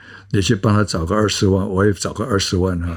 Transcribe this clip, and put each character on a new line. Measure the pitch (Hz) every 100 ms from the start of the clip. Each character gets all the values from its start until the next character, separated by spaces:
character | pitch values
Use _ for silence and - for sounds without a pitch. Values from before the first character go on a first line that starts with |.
| - - -
你 | 104
去 | 95 110
帮 | 110
他 | 104
找 | 104 -
个 | 82 104
二 | 107
十 | - 104
万， | 95 101
我 | 92
也 | 101
找 | 95 -
个 | 76
二 | 110 101
十 | - 95
万 | 92 87
啊， | 85